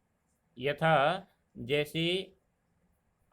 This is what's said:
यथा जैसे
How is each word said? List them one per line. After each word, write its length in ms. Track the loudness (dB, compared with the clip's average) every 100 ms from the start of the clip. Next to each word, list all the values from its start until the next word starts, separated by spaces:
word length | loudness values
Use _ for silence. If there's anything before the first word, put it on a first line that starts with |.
| _ _ _ _ _ -8
यथा 400 | -6 -2 2 4 4 0 -6 _ _ -14
जैसे 500 | -4 -2 -2 -2 -2 -2 -4 _ _ _ _ _ _ _ _ _ _